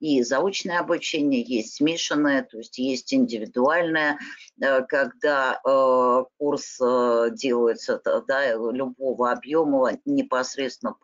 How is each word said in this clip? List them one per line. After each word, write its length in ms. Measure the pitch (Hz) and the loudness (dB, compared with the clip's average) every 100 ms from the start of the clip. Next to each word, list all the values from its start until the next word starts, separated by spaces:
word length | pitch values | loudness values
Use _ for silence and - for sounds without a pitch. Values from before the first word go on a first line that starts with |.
и 220 | 151 135 | 0 0
заочное 560 | 120 135 190 196 196 180 | 2 0 0 -2 -4 -2
обучение, 600 | 156 165 - 160 143 127 | 0 -2 -2 -2 0 0
есть 340 | 117 120 110 - | -2 -4 -4 -2
смешанное, 680 | 151 165 - 151 147 139 | -2 0 -2 0 0 0
то 140 | 123 113 | -2 -10
есть 200 | 117 - | -14 -6
есть 360 | 131 127 - | -4 -4 -2
индивидуальное, 1040 | 135 120 113 107 123 135 165 170 160 151 147 127 - - - | 0 0 -2 -6 0 2 2 0 0 0 -2 -8 -18 -20 -4
э, 200 | 131 135 | 0 2
когда, 800 | 127 143 127 - 151 139 127 - 131 | 2 0 -2 -2 0 2 0 0 2
э, 580 | 135 131 127 123 123 127 - | 4 4 4 4 2 0 -4
курс, 400 | 143 139 - - | -2 -2 -6 -2
э, 480 | 123 123 123 117 117 | 2 4 4 4 2
делается, 680 | 113 135 120 117 113 - 107 | 0 0 2 2 0 -2 -4
т-, 240 | - 117 117 | 0 -2 0
да, 260 | 135 135 | 0 0
любого 800 | 113 117 127 131 127 135 113 123 | 0 -2 -4 -6 -4 -4 0 0
объема 600 | 120 127 156 147 135 123 98 143 | -2 -2 0 2 2 2 0 -2
непосредственно 880 | 139 - 127 127 - 135 - 113 - | -2 0 -2 -2 -4 -6 -6 -8 -8